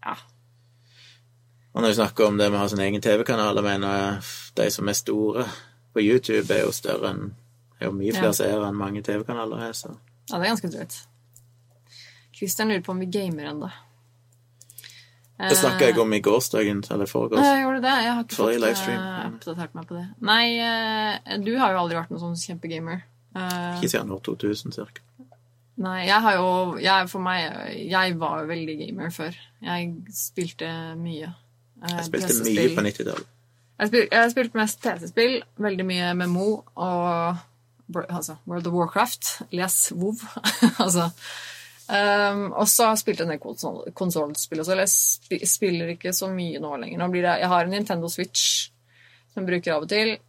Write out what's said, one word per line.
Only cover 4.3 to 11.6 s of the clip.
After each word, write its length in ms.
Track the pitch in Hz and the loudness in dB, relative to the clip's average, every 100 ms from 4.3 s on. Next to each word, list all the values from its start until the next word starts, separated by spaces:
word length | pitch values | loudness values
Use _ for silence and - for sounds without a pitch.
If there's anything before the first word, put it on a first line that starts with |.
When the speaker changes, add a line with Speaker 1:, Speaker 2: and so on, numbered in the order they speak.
| - - - | -14 -10 0
Speaker 2:
de 100 | 110 | 0
som 180 | 107 101 | 0 -2
er 40 | 98 | -2
store 480 | - 107 107 104 117 - - _ _ 117 | 0 0 0 0 -4 -6 -18 _ _ 2
på 80 | |
YouTube 480 | 104 123 - 107 101 | 4 4 4 0 2
er 140 | 101 104 | 2 2
jo 60 | |
større 420 | - - - 101 | -2 -4 -2 -2
enn, 160 | 98 - - _ _ _ _ | -4 -8 -12 _ _ _ _
er 60 | 95 | -6
jo 40 | 98 | -2
mye 160 | 101 | -2
flere 220 | 147 110 | 2 2
Speaker 1:
Ja. 60 | 104 | 2
Speaker 2:
seere 240 | 98 107 104 | 0 0 -2
enn 80 | 101 | -4
mange 240 | 98 104 | -6 -6
T 140 | 104 104 | -4 -4
V-kanaler 540 | 107 120 110 113 117 | -4 -6 -6 -6 -8
er, 20 | |
så. 240 | 110 - - _ _ - | -10 -12 -18 _ _ -8
Speaker 1:
Ja, 80 | 175 | -2
det 60 | 185 | 0
er 60 | |
ganske 160 | 226 180 - | -2 -4 -8
drøyt. 300 | 180 - - _ _ _ _ _ | -12 -14 -18 _ _ _ _ _